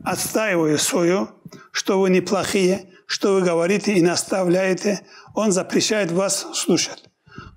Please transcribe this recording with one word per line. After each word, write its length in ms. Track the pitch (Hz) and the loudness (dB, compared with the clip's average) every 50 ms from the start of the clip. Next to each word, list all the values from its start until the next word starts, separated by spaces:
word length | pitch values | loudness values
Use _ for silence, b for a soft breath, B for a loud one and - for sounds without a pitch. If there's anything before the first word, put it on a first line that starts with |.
| - | -8
отстаиваю 760 | 175 185 - - - - 214 220 208 185 170 160 151 151 143 | -6 -6 -4 -4 -4 -2 -2 0 0 0 0 2 2 0 0
свое, 520 | - - - 180 170 170 180 202 214 - - _ - - B B B B | 0 0 0 0 2 2 2 0 -2 -4 -8 _ -20 -20 B B B B
что 280 | - - - - 202 190 | -8 -6 -2 0 0 2
вы 100 | 196 190 | 2 2
неплохие, 800 | 185 185 180 - 202 185 156 - - 202 185 180 190 196 - B B B B | 2 2 2 0 -2 -2 -2 0 0 2 2 2 0 -2 -4 B B B B
что 300 | - - - - 208 196 | -8 -6 -2 0 2 2
вы 60 | 190 | 2
говорите 520 | 180 180 165 165 165 175 208 202 208 202 208 | 2 2 2 2 2 2 0 0 0 0 2
и 80 | 180 | 4
наставляете. 1040 | 165 175 165 139 - - 214 190 185 175 175 185 190 190 185 175 - 208 196 - B B B B B B B | 4 2 2 0 -2 -2 -2 0 2 2 2 2 2 2 0 0 0 -2 -2 -2 B B B B B B B
Он 160 | - 214 214 | -2 0 2
запрещает 600 | 175 185 165 - - 170 - - 220 214 196 165 | 2 0 0 0 0 0 0 0 0 0 0 0
вас 360 | 170 185 196 190 185 - - - - | 0 -2 0 -2 -2 -4 -6 -8 -8
слушать. 500 | - - - 180 147 - - - - - _ B B B B B B B B B | -4 0 0 0 0 0 -2 -8 -14 -20 _ B B B B B B B B B